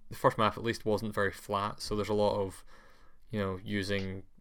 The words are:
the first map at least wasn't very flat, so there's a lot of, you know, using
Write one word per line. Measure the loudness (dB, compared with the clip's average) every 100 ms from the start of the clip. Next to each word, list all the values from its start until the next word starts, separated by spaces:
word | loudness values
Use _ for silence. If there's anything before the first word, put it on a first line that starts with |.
| -14
the | 2
first | 2 6
map | 2 2
at |
least | -2 0
wasn't | 0 0 0
very | 0 0
flat, | -2 -2 0 0 -4
so | -4
there's | -2 2
a |
lot | 4 4 2
of, | -2 -6 -16 -20 -20 -20 -20 -20 -6
you | -2
know, | -2 -4
using | -2 -2 0 -2 -2 -6 -10 -18